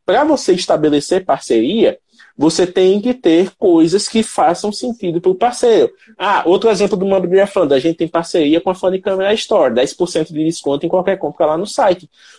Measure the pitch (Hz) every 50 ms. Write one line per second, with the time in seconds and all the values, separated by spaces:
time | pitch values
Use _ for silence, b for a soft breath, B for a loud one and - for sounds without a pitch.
0 | _ - 185 240 302 302 302 254 - - 180 180 - - 175 156 151 151 147 147
1 | - - 180 190 190 - 139 139 - - 127 113 113 135 202 233 175 110 - -
2 | _ b b b b b b - 143 160 - - 180 180 - 185 185 185 196 208
3 | 202 247 247 254 - 170 160 170 190 190 - - - 185 170 165 160 165 165 208
4 | - - - 226 220 - - - 175 175 175 175 - 208 208 - - 247 226 -
5 | 196 175 160 170 - 190 185 - 226 247 240 - - 240 220 190 131 - - b
6 | b b b b 185 202 196 143 - 160 185 196 208 226 214 180 208 196 214 185
7 | 190 196 196 190 180 175 185 190 196 196 - 202 170 139 - 175 - 165 165 -
8 | 170 160 - 165 170 - - 180 151 143 156 170 175 190 180 185 - 185 185 190
9 | 190 202 190 190 190 196 214 220 - - 226 196 151 - 117 120 131 143 - -
10 | 180 170 - 165 156 - 160 151 156 160 165 - - 143 139 143 - 165 180 185
11 | 180 190 190 190 - 147 156 - 165 151 156 165 202 208 - - 254 202 175 185
12 | - - b b b b b